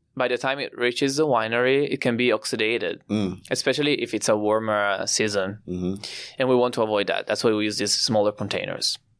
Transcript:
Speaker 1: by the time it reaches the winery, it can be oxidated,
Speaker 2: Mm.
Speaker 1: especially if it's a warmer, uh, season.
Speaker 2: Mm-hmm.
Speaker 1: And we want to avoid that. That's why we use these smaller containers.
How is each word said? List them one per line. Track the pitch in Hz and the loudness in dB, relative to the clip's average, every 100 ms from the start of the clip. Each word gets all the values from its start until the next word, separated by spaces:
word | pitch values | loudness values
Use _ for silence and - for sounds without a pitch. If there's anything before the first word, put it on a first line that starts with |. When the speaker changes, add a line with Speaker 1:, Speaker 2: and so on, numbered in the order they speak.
| _ 131 | _ -4
Speaker 1:
by | 123 | -2
the | 123 | 0
time | 135 139 | -2 -4
it | 127 - | -6 -2
reaches | 120 117 139 135 | -2 0 0 2
the | 156 | 2
winery, | 117 110 117 127 139 143 | 2 2 2 2 2 0
it | 139 | 0
can | 131 117 | 0 2
be | 123 | 2
oxidated, | 107 - 110 110 117 87 - - | 2 -2 -2 0 0 -2 -6 -4
Speaker 2:
Mm. | 107 95 92 - | -2 -2 -4 -6
Speaker 1:
especially | - 135 135 147 143 | -2 0 0 0 0
if | 117 | -2
it's | 107 - | -2 0
a | 107 | 0
warmer, | 104 110 110 104 101 95 | 2 0 2 0 2 0
uh, | 107 | -2
season. | - 107 101 95 107 - | 0 0 0 -2 -6 -8
Speaker 2:
Mm-hmm. | 90 90 101 - - - - | -4 -2 -4 -10 -14 -12 -2
Speaker 1:
And | 131 | 2
we | |
want | 123 123 | 4 4
to | 120 | 2
avoid | 110 104 95 | 2 2 2
that. | - - | -2 0
That's | 104 | 2
why | 120 | 2
we | 107 | 2
use | 107 104 | 0 -2
these | 101 | -2
smaller | - - 110 104 | 0 2 4 2
containers. | 104 101 98 - - - - _ | 0 -4 -4 -4 -4 -4 -4 _